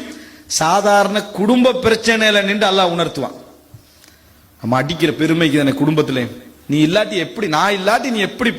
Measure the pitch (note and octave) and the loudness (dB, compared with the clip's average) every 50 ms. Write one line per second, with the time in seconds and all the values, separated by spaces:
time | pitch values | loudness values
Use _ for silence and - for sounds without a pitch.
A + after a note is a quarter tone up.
0 | - - - - - - - - - - - - D#3 D#3+ F#3 G3+ G3+ G#3 G3+ G3+ | -8 -12 -16 -18 -20 -20 -20 -20 -10 -6 -4 -2 0 2 2 2 4 4 4 4
1 | G3+ F#3+ G#3 G#3 - - - F3 G#3 G#3+ B3+ B3 B3 B3+ A#3 - F#3+ A3 A3+ A3 | 4 2 0 -4 -6 -6 -6 -2 0 2 4 4 4 2 2 2 0 0 0 0
2 | - A#3 A3+ A3 A3 G#3+ G#3 G3+ G3 G3 G#3 G#3 G#3+ F#3+ F#3+ F#3+ F#3 F3 E3+ E3+ | 0 0 0 2 2 2 2 2 2 0 0 0 0 2 2 2 2 2 0 -2
3 | E3+ D3 - C#3+ B2 G2+ - - - - - - _ _ - - _ _ _ _ | -2 -4 -4 -6 -8 -8 -10 -14 -20 -20 -20 -20 _ _ -20 -20 _ _ _ _
4 | - - - _ _ - _ _ _ _ _ - A#2 A2+ B2 C3 C#3 C#3+ F3 D3+ | -20 -20 -20 _ _ -20 _ _ _ _ _ -8 -4 -2 0 0 0 -2 -2 -2
5 | E3 D3+ - - D#3 D#3+ D#3+ E3+ E3 D3+ C#3 D3+ C#3+ C3+ C3+ - C#3+ D3+ D#3 D3+ | -2 -2 0 0 0 0 2 2 2 2 2 2 2 0 0 0 0 0 2 0
6 | C3+ C3+ C3 B2+ A#2+ G#2+ - - - - - - - - C#3+ D3+ D3+ D#3 F#3 G#3 | 0 0 -2 -4 -4 -6 -8 -14 -20 -20 -20 -14 -8 -2 0 2 2 2 2 0
7 | G#3+ G3 A3 F3 D#3+ C#3+ - A3+ G#3 E3 D3+ D#3 F3+ G3+ G#3 F#3+ F#3 G3+ A3+ A#3+ | 0 -2 -2 -4 -4 -6 -6 -6 -4 -2 0 0 0 0 0 0 0 0 0 0
8 | C4+ C4 A3+ G#3+ F#3+ - - - A#3+ A#3 E3 | 0 -2 -4 -2 -4 -4 -4 -4 -4 -2 0